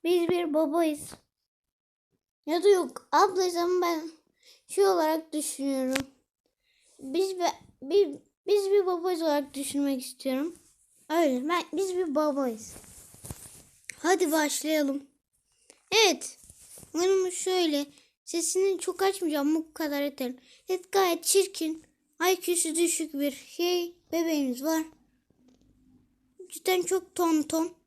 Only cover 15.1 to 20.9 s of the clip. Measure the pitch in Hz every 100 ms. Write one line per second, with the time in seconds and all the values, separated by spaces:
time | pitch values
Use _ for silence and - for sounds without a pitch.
15.1 | _ _ _ _ _ _ - _ 403 427
16.1 | 262 - - - - - - - 311 370
17.1 | 381 370 359 - 370 339 285 285 - _
18.1 | _ - 339 330 370 392 359 - 359 381
19.1 | 381 339 294 285 320 320 - 311 285 285
20.1 | 285 247 254 _ - - 370 -